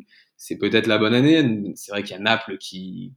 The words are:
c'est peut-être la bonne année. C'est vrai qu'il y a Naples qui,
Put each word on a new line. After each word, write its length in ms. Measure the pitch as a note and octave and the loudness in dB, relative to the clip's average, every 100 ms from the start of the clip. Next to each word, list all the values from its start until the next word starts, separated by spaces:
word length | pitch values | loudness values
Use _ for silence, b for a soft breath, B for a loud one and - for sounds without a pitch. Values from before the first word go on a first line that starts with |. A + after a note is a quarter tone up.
| b b b _ | b b b _
c'est 200 | - - | -12 -4
peut-être 300 | G2+ A2 A2 | 0 2 4
la 100 | G#2+ | 2
bonne 160 | A2 | 4
année. 600 | A#2+ C#3 D#3+ C3+ A2 G2+ - | 4 6 6 4 0 -4 -10
C'est 160 | - | -8
vrai 120 | G2+ | -8
qu'il 120 | G2+ F#2+ | -8 -4
y 40 | |
a 20 | |
Naples 360 | G#2 A2+ - F#2+ | 0 0 -2 -12
qui, 540 | - F#2 F#2 F#2 - | -12 -12 -12 -12 -14